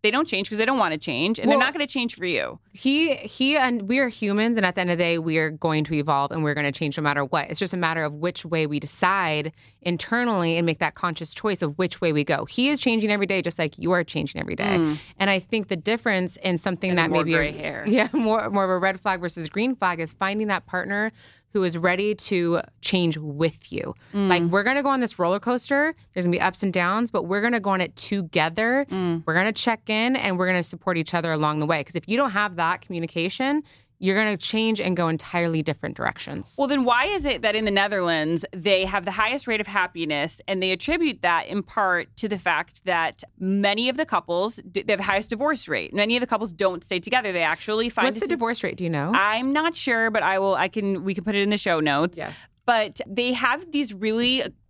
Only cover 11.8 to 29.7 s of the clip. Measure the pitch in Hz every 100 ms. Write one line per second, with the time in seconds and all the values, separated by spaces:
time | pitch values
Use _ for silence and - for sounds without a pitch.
11.8 | 180 - 170 151 143 143 - - 262 392
12.8 | 254 226 214 208 196 190 170 165 156 -
13.8 | 165 180 160 - - - - - - 175
14.8 | 160 151 - - 196 190 185 226 196 180
15.8 | 196 233 233 190 185 - 190 175 196 180
16.8 | 190 175 165 160 165 165 147 143 151 131
17.8 | 214 233 - 302 226 220 214 202 190 185
18.8 | 190 185 208 185 175 170 156 196 240 247
19.8 | 185 170 160 - 190 208 214 190 - 180
20.8 | 185 202 214 - - - _ 208 185 165
21.8 | 180 185 208 208 - 185 170 170 - _
22.8 | - 185 170 156 151 143 160 - - 165
23.8 | - - - 202 196 180 170 190 208 269
24.8 | 277 269 233 - 175 196 233 247 - 277
25.8 | 311 311 - 185 175 175 180 180 196 180
26.8 | 175 208 233 196 170 202 226 240 196 190
27.8 | 175 - - 202 165 170 156 165 226 262
28.8 | 277 190 180 165 165 165 208 214 -